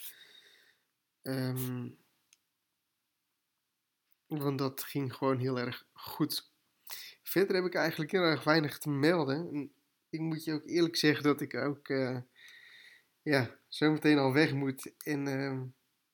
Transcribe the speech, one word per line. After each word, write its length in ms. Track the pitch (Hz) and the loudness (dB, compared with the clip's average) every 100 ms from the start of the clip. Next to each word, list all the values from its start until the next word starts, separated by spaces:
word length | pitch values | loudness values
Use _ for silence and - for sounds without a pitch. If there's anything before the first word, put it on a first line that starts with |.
| - - - - _ _ _ _ _ _ _ _ | -18 -20 -20 -20 _ _ _ _ _ _ _ _
Ehm, 680 | 131 131 127 127 127 123 123 - _ _ _ _ _ _ _ _ _ _ _ _ _ _ _ _ _ _ _ _ _ _ _ | -8 -6 -4 -4 -6 -8 -10 -14 _ _ _ _ _ _ _ _ _ _ _ _ _ _ _ _ _ _ _ _ _ _ _
want 320 | 156 143 135 | -4 -2 -2
dat 240 | 135 135 | -2 -4
ging 320 | - 143 135 | -8 -6 -6
gewoon 240 | - 135 131 | -2 0 0
heel 200 | 131 127 | 0 -2
erg 280 | 123 - - | -4 -8 -14
goed. 600 | - - - 151 - - _ _ _ - - - - | -18 -12 -4 -2 -4 -10 _ _ _ -16 -16 -16 -18
Verder 340 | - 165 196 190 | -4 0 0 0
heb 80 | |
ik 100 | 180 | 0
eigenlijk 360 | 180 156 156 151 | 0 0 -2 -2
heel 120 | 196 | 2
erg 220 | 170 143 | 2 2
weinig 340 | - 160 147 - | 4 4 2 -4
te 100 | 151 | -4
melden. 600 | 143 151 180 135 143 175 | 2 4 4 2 -2 -4
En 200 | 143 135 _ _ _ _ | -8 -8 _ _ _ _
ik 120 | 160 | -6
moet 240 | 160 156 | -4 -4
je 80 | - | -4
ook 140 | 151 - | -6 -2
eerlijk 300 | 170 170 - | 0 2 4
zeggen 260 | 151 - | 4 4
dat 160 | 147 143 | 2 2
ik 140 | 139 | -2
ook, 340 | 123 135 139 - | -4 -4 -4 -4
eh, 300 | 135 127 127 123 _ - - - - - - _ _ | -2 -2 -4 -8 _ -20 -20 -20 -20 -20 -20 _ _
ja, 360 | 156 139 113 - _ | 0 2 2 -6 _
zometeen 500 | - 151 151 151 147 | 2 2 4 6 6
al 140 | 135 | 6
weg 200 | 135 156 | 4 4
moet. 400 | 139 139 131 - - | 2 -2 -4 -10 -12
En, 280 | - 143 139 | -6 -4 -4
ehm, 380 | 135 139 131 131 - _ _ _ | -4 -4 -6 -8 -14 _ _ _